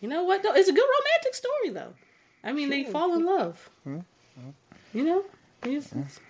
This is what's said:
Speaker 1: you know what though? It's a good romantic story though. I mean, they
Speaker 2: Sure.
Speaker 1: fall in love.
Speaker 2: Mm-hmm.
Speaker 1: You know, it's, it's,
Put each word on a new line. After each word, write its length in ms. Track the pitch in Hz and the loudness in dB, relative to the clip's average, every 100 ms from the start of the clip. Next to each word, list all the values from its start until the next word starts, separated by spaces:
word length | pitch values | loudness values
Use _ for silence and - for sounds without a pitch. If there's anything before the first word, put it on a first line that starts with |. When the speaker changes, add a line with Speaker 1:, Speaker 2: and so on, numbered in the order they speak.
Speaker 1:
you 80 | 214 | -6
know 140 | 311 | -2
what 180 | 359 392 | 0 2
though? 120 | 415 | 4
It's 140 | - 370 | 4 6
a 40 | |
good 120 | 285 539 571 | 6 4 4
romantic 340 | 571 659 523 | 4 2 0
story 360 | - 494 587 381 | -6 -4 -2 -4
though. 240 | 180 - - _ _ _ _ | -6 -12 -18 _ _ _ _
I 80 | 220 | -6
mean, 180 | 285 277 | -4 -2
they 140 | 277 | -2
Speaker 2:
Sure. 80 | 262 | -2
Speaker 1:
fall 220 | 294 359 | -2 0
in 100 | 339 339 | 2 2
love. 440 | 381 175 - - _ 131 | 0 0 -6 -20 _ -12
Speaker 2:
Mm-hmm. 140 | 151 180 _ _ 127 127 143 _ - - | -12 -12 _ _ -20 -20 -20 _ -20 -10
Speaker 1:
You 120 | 214 | -4
know, 200 | 311 359 392 - _ - | 0 0 -2 -12 _ -12
it's, 240 | 247 285 277 | -6 -6 -6
it's, 280 | - 139 - - | -8 -10 -12 -20